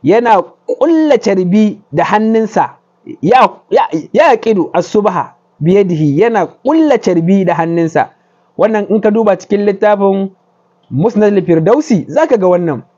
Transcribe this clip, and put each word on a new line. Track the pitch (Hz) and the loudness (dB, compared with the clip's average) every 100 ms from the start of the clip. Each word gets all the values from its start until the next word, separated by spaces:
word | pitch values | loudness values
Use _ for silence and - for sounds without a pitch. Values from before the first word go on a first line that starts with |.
yana | 135 214 240 202 - _ - | 2 0 2 0 0 _ -10
kulla | - 294 320 311 247 | -2 0 2 2 0
carbi | - 196 180 202 214 - _ | 0 -2 0 2 0 -2 _
da | 151 | -6
hannunsa. | 165 214 220 220 214 190 127 - _ _ - - | -2 0 0 0 0 -2 -4 -8 _ _ -20 -6
Ya, | 165 254 220 - _ | 0 2 2 -2 _
ya, | - - 160 147 | -2 -2 -6 -4
ya | 233 311 | 0 2
aqidu | 233 226 208 151 | 2 0 -2 -2
as-subha | 170 175 214 202 180 - _ _ _ | -4 -2 -2 -2 -4 -8 _ _ _
bi | 151 196 | 0 2
yadihi, | 190 160 151 143 | 2 0 0 2
yana | 233 220 170 | 0 0 -4
kulla | _ 254 320 311 240 | _ -2 0 2 0
carbi | 220 175 165 196 180 | 0 0 2 0 0
da | 165 | -2
hannunsa. | 165 170 165 160 - _ _ _ _ - | -2 -2 -2 -2 -4 _ _ _ _ -4
Wannan | 202 220 202 | -2 -2 0
in | 214 | 0
ka | 214 | 0
duba | 214 214 190 | 0 0 -2
cikin | - 202 202 | -2 -2 -2
littafin | 196 208 208 196 196 196 _ _ _ _ _ _ | 0 0 2 0 -2 -4 _ _ _ _ _ _
Musnad | 123 208 202 214 | -2 -2 2 2
al-Firdausi | 202 165 165 160 254 302 208 127 | 0 0 0 2 0 0 -2 0
zaka | 175 311 247 | -2 0 0
ga | 185 | 0
wannan. | 180 175 139 - | 0 -2 -6 -12